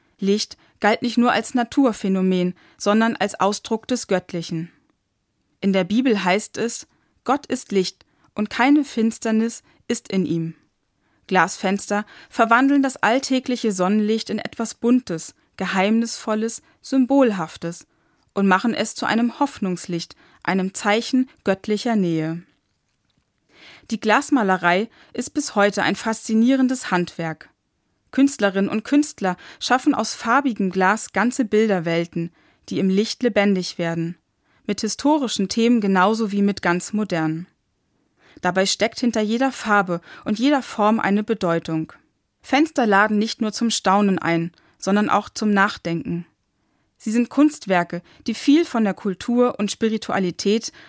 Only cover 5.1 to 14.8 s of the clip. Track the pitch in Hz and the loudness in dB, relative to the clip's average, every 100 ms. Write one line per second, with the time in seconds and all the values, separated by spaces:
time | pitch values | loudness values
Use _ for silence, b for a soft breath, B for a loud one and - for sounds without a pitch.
5.1 | _ _ _ _ _ 196 190 180 214 262 | _ _ _ _ _ 0 0 0 0 2
6.1 | 202 185 196 - - 233 - - _ _ | 0 2 0 -2 -6 -6 -6 -12 _ _
7.1 | _ - 285 - - - 196 185 - _ | _ -4 -4 -2 -6 -2 -2 -2 -6 _
8.1 | _ _ - 214 - 254 294 277 - 220 | _ _ -8 -6 0 4 4 2 -2 -2
9.1 | - 226 220 226 - b b - 233 - | -2 -2 0 0 -4 b b -6 -6 -4
10.1 | 190 180 165 165 - _ _ _ _ _ | -2 -2 -2 -4 -10 _ _ _ _ _
11.1 | _ - 185 175 - 190 196 - 208 208 | _ -2 0 0 0 -2 -2 -2 -4 -6
12.1 | B B - 226 233 269 285 269 - 214 | B B -2 2 4 4 4 2 0 0
13.1 | 254 - 262 254 247 220 190 180 214 208 | 0 0 -2 0 -2 -2 0 0 2 0
14.1 | 220 - 208 - - 226 - | -2 -2 -8 -8 -8 -8 -2